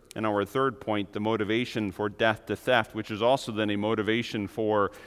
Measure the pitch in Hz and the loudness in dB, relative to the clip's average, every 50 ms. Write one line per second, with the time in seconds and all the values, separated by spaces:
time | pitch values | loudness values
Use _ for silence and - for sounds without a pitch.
0 | - - - - 110 107 104 101 101 95 - 135 135 135 117 - - 110 107 104 | -20 -12 -6 -4 -2 0 2 0 0 0 0 -2 -2 -2 -2 -4 -4 -2 -2 -2
1 | 98 - - 104 104 110 113 107 107 95 110 120 123 - - 120 107 95 - - | -2 -4 -4 -2 0 0 0 0 2 0 0 0 0 -2 -4 -4 -4 -4 -2 -2
2 | 104 104 95 - 113 110 107 - - - 104 - - 127 127 117 110 - - 110 | -4 -4 0 2 2 2 2 0 -2 -6 -6 -2 0 2 2 2 2 0 -4 -8
3 | 107 - 110 98 113 123 139 - - 127 107 107 107 104 101 101 104 110 113 110 | -6 -6 -2 2 4 4 4 2 0 -4 -2 -2 0 0 0 0 0 0 0 0
4 | 101 104 110 120 117 - - 110 101 95 - 117 110 107 107 104 98 92 - - | 2 0 0 0 -2 -4 -4 -6 -6 -4 -4 -2 0 2 4 4 2 2 -2 -8
5 | - | -20